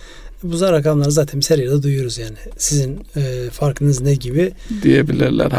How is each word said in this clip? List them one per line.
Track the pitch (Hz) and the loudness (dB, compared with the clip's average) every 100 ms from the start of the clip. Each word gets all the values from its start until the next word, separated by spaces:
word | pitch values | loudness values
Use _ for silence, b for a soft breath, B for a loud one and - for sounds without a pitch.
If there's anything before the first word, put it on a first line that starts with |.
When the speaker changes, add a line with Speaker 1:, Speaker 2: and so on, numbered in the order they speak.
| b b b b | b b b b
Speaker 1:
bu | 180 170 | -6 0
za-, | 190 | 2
rakamları | 160 147 151 143 | 2 2 2 2
zaten | 147 147 139 | 2 0 -2
biz | - | 0
her | 156 | 2
yerde | 127 143 | 2 0
duyuyoruz | 143 135 123 113 | 2 0 -2 -6
yani. | 110 110 - - | -10 -12 -14 -6
Sizin, | - 143 131 147 - 147 | -2 0 -2 -6 -8 -6
e, | 131 127 123 | -4 -4 -8
farkınız | - 147 139 143 131 | -4 -2 0 0 2
ne | 135 139 | 2 0
gibi? | 123 139 185 - B 214 | 0 0 0 -2 B 0
Speaker 2:
Diyebilirler | 202 135 139 131 127 - 147 | 4 4 4 2 2 2 0